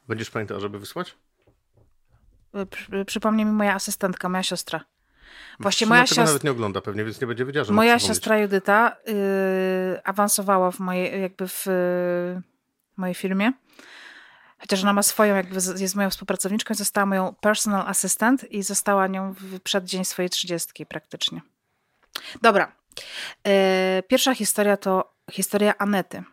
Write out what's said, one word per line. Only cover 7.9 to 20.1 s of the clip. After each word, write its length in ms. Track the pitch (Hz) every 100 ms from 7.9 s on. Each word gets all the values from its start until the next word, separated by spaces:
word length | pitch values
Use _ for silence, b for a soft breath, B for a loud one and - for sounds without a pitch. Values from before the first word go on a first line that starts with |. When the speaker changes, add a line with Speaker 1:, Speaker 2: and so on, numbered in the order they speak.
| 240
Speaker 1:
przypomnieć. 200 | 233 214
Speaker 2:
siostra 200 | - 214
Judyta, 600 | 208 196 190 202 233 - -
y, 920 | 208 196 196 190 190 185 185 185 180
awansowała 680 | - 196 208 - 196 190 185
w 80 | 180
mojej, 420 | 185 180 180 196
jakby 260 | 185 185 185
w, 200 | - -
y, 760 | 185 180 180 180 175 175 180 180 _ _ _ _ -
mojej 180 | 185 180
firmie. 360 | 190 190 208 262 B B B B B B B B B B
Chociaż 240 | - 196
ona 100 | 196
ma 100 | 202
swoją, 320 | 202 - 214 196
jakby 260 | 180 190
z-, 180 | 185 185
jest 140 | 190 196
moją 140 | 196
współpracowniczką, 640 | - 190 185 190 214 -
została 320 | 208 202 - 196
moją 280 | 190 185 185
personal 460 | 208 214 220 202 185
assistant 640 | 190 185 - 220 262 -
i 120 | 208
została 440 | 190 202 - 202 190
nią 260 | 190 196
w 260 | 190 190 190
przeddzień 460 | - 202 185 185
swojej 240 | 185